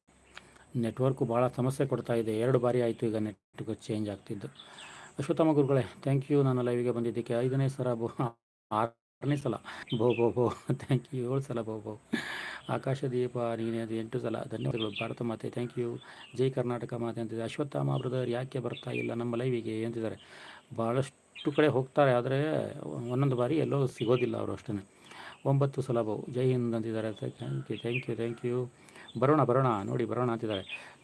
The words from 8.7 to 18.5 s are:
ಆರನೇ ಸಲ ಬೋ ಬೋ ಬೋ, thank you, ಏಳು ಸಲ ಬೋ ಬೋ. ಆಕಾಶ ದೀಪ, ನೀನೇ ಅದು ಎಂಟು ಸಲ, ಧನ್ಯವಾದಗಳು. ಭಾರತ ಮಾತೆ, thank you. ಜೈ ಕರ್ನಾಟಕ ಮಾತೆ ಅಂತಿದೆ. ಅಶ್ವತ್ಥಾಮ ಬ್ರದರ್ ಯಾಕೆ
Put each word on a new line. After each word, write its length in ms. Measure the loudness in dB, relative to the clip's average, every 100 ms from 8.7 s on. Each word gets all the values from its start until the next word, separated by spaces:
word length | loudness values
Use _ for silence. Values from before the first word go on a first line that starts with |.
ಆರನೇ 640 | 0 0 -2 _ -6 -2 0
ಸಲ 180 | 0 -4 -6 -12 -4 2
ಬೋ 160 | 4
ಬೋ 160 | 4 4
ಬೋ, 220 | 4 2 0 -4
thank 300 | -4 0 0
you, 140 | 0 -6
ಏಳು 240 | -2 -2
ಸಲ 200 | -2 -4
ಬೋ 200 | -4 -6
ಬೋ. 200 | -8 -12 -6 -6 -4 -8 -10 -10 -4
ಆಕಾಶ 360 | -2 -2 -2
ದೀಪ, 340 | 0 0 0 0
ನೀನೇ 420 | -2 0 -2 -2
ಅದು 140 | -2
ಎಂಟು 260 | -4 -4 -4
ಸಲ, 220 | -2 -4
ಧನ್ಯವಾದಗಳು. 480 | -4 -4 -2 -2 -2
ಭಾರತ 320 | -4 -6 -4
ಮಾತೆ, 260 | -4 -4 -4
thank 300 | -4 -4 -4
you. 200 | -4 -4 -12 -20 -8 0
ಜೈ 140 | 0
ಕರ್ನಾಟಕ 440 | 0 -2 -2 -4
ಮಾತೆ 260 | -4 -4 -4
ಅಂತಿದೆ. 220 | -6 -4
ಅಶ್ವತ್ಥಾಮ 540 | -4 -4 -4 0 0 0
ಬ್ರದರ್ 340 | 0 -2 -2
ಯಾಕೆ 280 | -2 -4